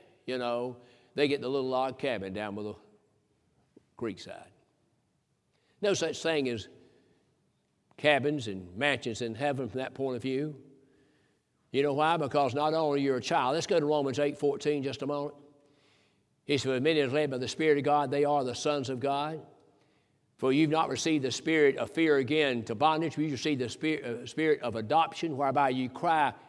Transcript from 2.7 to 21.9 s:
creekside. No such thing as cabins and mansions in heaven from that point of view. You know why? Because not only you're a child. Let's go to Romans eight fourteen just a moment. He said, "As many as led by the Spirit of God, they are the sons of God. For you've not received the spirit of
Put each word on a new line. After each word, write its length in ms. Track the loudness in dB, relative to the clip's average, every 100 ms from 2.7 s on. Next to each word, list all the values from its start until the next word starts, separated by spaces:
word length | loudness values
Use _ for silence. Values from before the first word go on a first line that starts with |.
| -12 -18 _ _ _ _ _ _ _ _ -20 _ -10
creekside. 520 | -8 -8 -14 -16 -18 _ _ _ _ _ _ _ _ _ _ _ _ -2
No 140 | 0
such 280 | 2 0 -2
thing 240 | 0 2 2
as 180 | -2 -8 -18 -20 _ _ _ _ _ _ _ _ _ _ 0
cabins 520 | 4 4 2 -2 -4
and 280 | -8 -10 -4
mansions 460 | -2 -2 -4 -6
in 120 | -6
heaven 320 | -4 -4 -2 -4
from 140 | -6
that 140 | -8
point 220 | -6 -4 -4
of 60 |
view. 320 | -4 -4 -4 -10 -20 -20 _ _ _ _ _ _ _ _ _
You 120 | 0
know 120 | 0
why? 240 | 2 2 2
Because 360 | 0 2 2
not 200 | 0 0
only 260 | 2 0 2
you're 160 | 0 0
a 60 |
child. 320 | 0 0 2
Let's 120 | 0 0
go 140 | 0
to 60 | 2
Romans 320 | 0 0 0
eight 180 | -2 0
fourteen 460 | -2 0 -2 -2
just 180 | -2 -6
a 60 | -6
moment. 300 | -6 -8 -12 -20 _ _ _ _ _ _ _ _ _
He 140 | -2 0
said, 140 | 0
"As 100 | 0
many 180 | 2 2
as 120 | 2
led 160 | 0 0
by 80 | -2
the 100 | -4
Spirit 300 | 0 4 4
of 60 |
God, 260 | 4 2 2
they 140 | 2
are 200 | 2 2
the 100 | 0
sons 360 | -2 -2 -2 -2
of 100 | -4
God. 400 | -2 -2 -4 -8 -14 -20 _ _ _ _ _ _ _ -2
For 160 | 2
you've 160 | 4 4
not 220 | 2 0
received 340 | 0 0 0
the 60 | 0
spirit 480 | -4 2 6 6 4
of 120 | -2